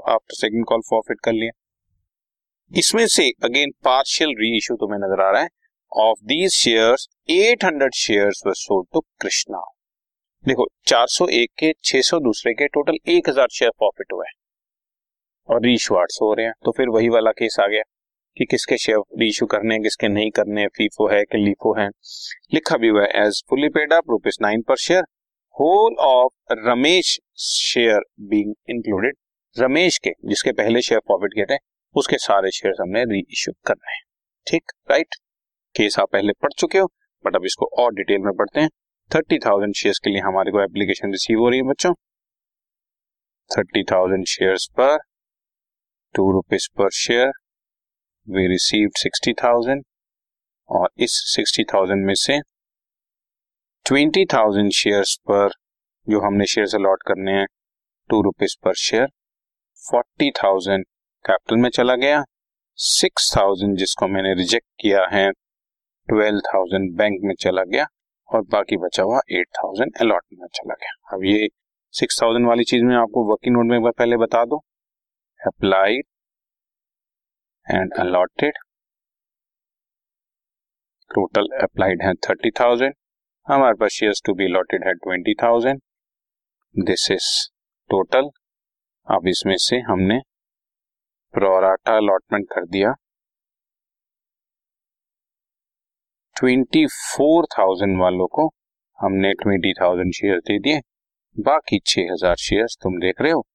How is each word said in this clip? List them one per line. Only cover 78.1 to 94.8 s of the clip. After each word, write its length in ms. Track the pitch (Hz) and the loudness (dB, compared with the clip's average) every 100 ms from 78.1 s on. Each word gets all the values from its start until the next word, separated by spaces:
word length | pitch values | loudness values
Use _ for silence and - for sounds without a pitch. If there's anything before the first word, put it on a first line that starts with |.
| 90 90 - 147 - - _ _ _ _ _ _ _ _ _ _ _ _ _ _ _ _ _ _ _ _ _ _ _ - | 0 0 0 -4 -4 -14 _ _ _ _ _ _ _ _ _ _ _ _ _ _ _ _ _ _ _ _ _ _ _ -6
टोटल 380 | - 95 101 104 131 | -2 0 0 -2 -2
अप्लाइड 400 | 95 - 95 87 | -4 0 0 0
है 120 | 95 90 - | -2 -2 -2
थर्टी 220 | 98 - | -2 -2
थाउजेंड, 440 | - 120 120 135 139 _ _ _ _ - | 0 2 2 0 -4 _ _ _ _ -2
हमारे 260 | 139 131 | 2 4
पास 240 | 104 107 - | 2 0 0
shares 240 | 110 101 | 0 0
to 120 | - | -2
be 140 | 92 95 | -2 0
allotted 380 | 92 92 98 92 | 0 0 -2 -2
है 80 | |
ट्वेंटी 400 | 90 - 90 87 | -4 -4 -4 -4
थाउजेंड, 460 | 104 120 117 120 135 _ _ _ _ _ _ _ _ _ | 0 2 2 0 -4 _ _ _ _ _ _ _ _ _
this 360 | - 90 92 - | -6 -2 0 0
is 180 | 95 - - - _ _ _ - | -2 -2 -4 -6 _ _ _ -4
total। 400 | 156 156 127 143 - _ _ _ _ _ _ - | -2 0 0 0 -6 _ _ _ _ _ _ -4
अब 200 | 98 85 | -2 0
इसमें 280 | 90 92 92 | -2 -2 -2
से 220 | - 123 | 0 -2
हमने 400 | 117 92 92 120 - _ _ _ _ _ _ _ _ _ _ | -2 0 0 0 -4 _ _ _ _ _ _ _ _ _ _
pro 180 | - 98 92 | -2 2 4
rata 360 | 90 95 - | 2 0 0
allotment 520 | 110 104 95 - 107 98 | 2 2 0 0 -4 -4
कर 140 | - 87 | -8 -4
दिया, 280 | 95 104 - _ _ _ _ _ _ _ _ _ _ _ _ _ _ _ _ _ _ | 0 0 -2 _ _ _ _ _ _ _ _ _ _ _ _ _ _ _ _ _ _